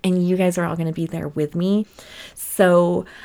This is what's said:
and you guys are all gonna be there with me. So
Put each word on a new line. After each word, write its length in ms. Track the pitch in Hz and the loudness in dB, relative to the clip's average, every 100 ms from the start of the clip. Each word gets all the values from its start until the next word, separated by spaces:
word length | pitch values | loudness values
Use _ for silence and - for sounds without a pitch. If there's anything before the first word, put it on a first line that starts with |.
and 240 | 185 180 180 | -2 0 0
you 100 | 185 | 2
guys 200 | 180 175 | 0 0
are 60 | |
all 120 | 170 165 | -2 -4
gonna 160 | 165 | -4
be 140 | 165 165 | -4 -6
there 220 | 165 147 | -6 -6
with 260 | 151 151 | -4 -4
me. 320 | 170 180 208 214 - - - - | -2 0 0 -2 -10 -20 -20 -20
So 680 | - - - 180 175 175 180 180 - | -16 -6 2 4 6 4 0 -6 -14